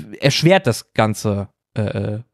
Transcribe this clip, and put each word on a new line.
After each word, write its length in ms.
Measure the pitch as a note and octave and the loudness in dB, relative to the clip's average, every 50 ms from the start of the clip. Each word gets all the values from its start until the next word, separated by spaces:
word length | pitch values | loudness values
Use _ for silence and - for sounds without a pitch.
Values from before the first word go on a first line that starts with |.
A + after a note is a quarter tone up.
| D#3 G#2+ G2+ - | -14 -16 -8 -2
erschwert 480 | - C#3 - - D3+ E3+ F#3+ F#3+ - B2 | -2 -2 2 4 4 4 4 4 2 0
das 260 | G#2+ - - _ _ | -2 -4 -6 _ _
ganze, 560 | - A2 A2 G#2 - - G#2+ G2 G2+ G2 - _ _ _ _ - A#2+ | 0 0 0 -2 -2 -4 -2 -2 -4 -4 -8 _ _ _ _ -6 -6
äh, 40 | |
äh, 380 | G#2 - - - G#2 G#2+ G#2 A2 - _ | -4 -4 -4 -4 -6 -6 -8 -8 -12 _